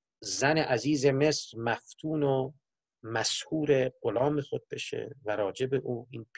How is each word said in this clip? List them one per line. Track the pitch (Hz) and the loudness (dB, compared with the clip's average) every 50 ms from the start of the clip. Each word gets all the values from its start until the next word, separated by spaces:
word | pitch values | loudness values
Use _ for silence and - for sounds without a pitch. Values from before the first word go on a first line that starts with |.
| _ _ _ _ | _ _ _ _
زن | - - - - 135 143 156 | -10 -8 -2 0 2 4 4
عزیز | 160 143 - 131 113 113 143 156 135 127 | 4 2 2 2 0 2 2 2 4 4
مصر | 143 135 135 147 156 151 - - - - | 4 4 4 4 2 2 0 -4 -8 -8
مفتون | 110 117 117 113 - - - - - - 156 160 151 143 | -4 -2 -2 -2 -2 -6 -12 -16 -10 -6 -4 -2 0 2
و | 139 135 135 131 135 147 _ _ _ _ _ _ _ _ _ - | 2 2 2 0 -2 -6 _ _ _ _ _ _ _ _ _ -8
مسحور | 110 117 113 110 - - - - - - 160 151 143 139 131 127 131 | -6 -4 -2 -2 -2 -4 -4 -4 -4 -4 0 2 4 4 4 4 2
غلام | - _ - 120 104 113 131 147 151 147 | -2 _ -2 -2 0 2 2 2 2 0
خود | 139 - - - - _ | -2 -4 -6 -8 -8 _
بشه | - 120 - - - - - - - - - | -10 -10 -8 -8 -6 -6 -8 -8 -10 -8 -6
و | 104 104 | -4 -2
راجع | 104 104 95 95 - 127 | 0 0 -2 -2 -2 -2
به | 131 135 | 0 0
او | 127 - - 123 117 123 120 | -2 -2 -2 -6 -6 -8 -10
این | 127 117 110 - - | -12 -12 -12 -14 -12